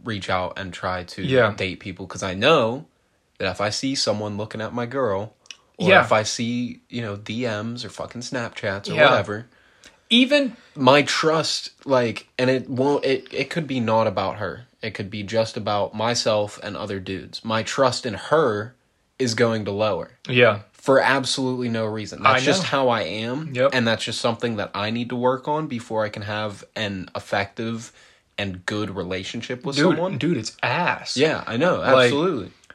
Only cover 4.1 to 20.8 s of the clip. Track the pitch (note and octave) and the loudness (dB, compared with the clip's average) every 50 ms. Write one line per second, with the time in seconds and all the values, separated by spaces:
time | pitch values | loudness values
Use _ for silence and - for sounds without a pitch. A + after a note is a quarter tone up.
4.1 | G#2+ G#2 G#2+ G#2 G#2 G2+ G#2+ A2 - A2 A2 G#2+ - B2 A#2+ A#2+ B2+ C#3 C3 A2+ | 0 0 -2 -6 -6 -6 -8 -8 -8 -8 -8 -6 -6 -6 -6 -4 -2 -2 0 0
5.1 | G2 F#2+ G#2 A2 _ _ _ - - - _ _ _ - G#3 F3 F#3+ F3+ - A#2+ | 0 -2 -4 -6 _ _ _ -20 -20 -20 _ _ _ 0 4 6 6 6 6 6
6.1 | B2 G#2+ G#2+ - - - A#2+ A#2 B2 A#2+ B2 A#2+ - - _ - - A#2+ A#2 G#2+ | 4 2 2 0 -2 -4 -2 -2 -2 -2 -4 -4 -8 -12 _ -12 -8 -8 -6 -6
7.1 | G2+ G2 G#2+ A2 G#2+ A#2 B2+ A#2 G#2+ G#2 G#2+ A#2 A#2 A#2+ A#2+ G2+ - - D#2+ - | -8 -8 -8 -8 -6 -4 -4 -4 -4 -4 -4 -6 -8 -8 -10 -12 -10 -10 -10 -10
8.1 | - A#2+ A#2 - - B2+ A#2 A2 - - - G#2+ F#2+ G2+ G#2+ - - D#3 D3+ C#3 | -10 -12 -10 -8 -6 -6 -6 -6 -8 -6 -4 -4 -4 -4 -6 -2 2 6 6 6
9.1 | B2+ A2 F#2+ G#2 G#2 G#2+ A#2+ - _ _ _ _ _ _ - - _ _ _ - | 6 4 2 -2 -6 -8 -10 -14 _ _ _ _ _ _ -20 -20 _ _ _ 2
10.1 | A3+ A#3+ C4 A#3+ C#4+ D4 C#4 B3 G#3 - - - - D3+ C3+ B2+ C3+ D3 C#3+ - | 4 4 6 6 4 4 4 2 -4 -10 -18 -14 -4 2 6 6 8 6 6 4
11.1 | - - - D#3+ D#3 D#3+ D3 - - - - - - _ - C3+ C3+ B2+ B2 A#2 | 0 2 2 2 2 2 0 -2 -4 -6 -6 -10 -16 _ -2 2 2 2 2 2
12.1 | G#2 - - _ _ - B2+ B2+ C3 C3 - - C3+ A#2+ C3 C#3+ C#3+ - - C3+ | -2 -6 -10 _ _ -2 2 2 2 0 0 -4 -2 0 2 2 2 2 2 0
13.1 | C3+ B2+ - - - - C#3 - - E3+ D#3 C3 C3+ C3 A#2 A2 A2 A2+ A2 A2 | 0 -2 -4 -6 -6 -6 -6 -4 -4 -6 -4 -2 -2 -2 0 2 4 4 4 2
14.1 | G2 G#2 G2 F#2+ - G#2+ G#2+ F2+ C#2+ - A#2+ _ _ - - A2 G2 - G#2+ F#2+ | 0 -2 -2 -2 -4 -4 -6 -8 -8 -10 -14 _ _ -12 -12 -10 -8 -8 -10 -8
15.1 | G2 G#2+ G2+ F#2+ G#2+ A2+ A2 A2 - A#2+ G#2 G#2+ G#2 G#2 G2+ - - G#2+ A2 A#2 | -8 -8 -8 -2 0 0 0 0 -2 -6 -4 -2 0 0 -2 -2 -2 -2 -2 0
16.1 | A#2+ A2+ - C3 A2 G#2+ G#2 G#2 - - - F2+ E2+ - G2+ G2 G2+ G2 F#2 F#2+ | 0 0 2 2 2 2 0 -2 -6 -10 -10 -10 -8 -8 -6 -6 -6 -6 -6 -6
17.1 | F#2+ F2+ C#2 - - - - A2+ A2 A2+ A2 - - - C#3 B2+ A#2+ - - B2 | -8 -8 -8 -10 -14 -12 -6 -4 -2 -2 -2 -2 2 2 4 4 2 0 -6 -6
18.1 | G#2 F#2 - - D3 D#3 D#3+ B2+ G#2+ G#2 G#2+ A#2+ - _ _ _ _ _ _ _ | -8 -6 -2 2 4 4 4 4 2 -2 -4 -8 -12 _ _ _ _ _ _ _
19.1 | _ - C3 A#2+ A2+ A2+ A#2+ A#2 A2+ A2 G#2 G2+ G2+ G2+ G#2+ G#2+ G2 E2+ E2 - | _ -4 -2 -2 2 2 2 2 2 0 -2 -2 0 0 0 0 0 -2 -4 -8
20.1 | - _ - - C3 B2 B2 A2+ G#2 G#2 - _ _ _ | -14 _ -8 0 4 6 6 6 6 4 -4 _ _ _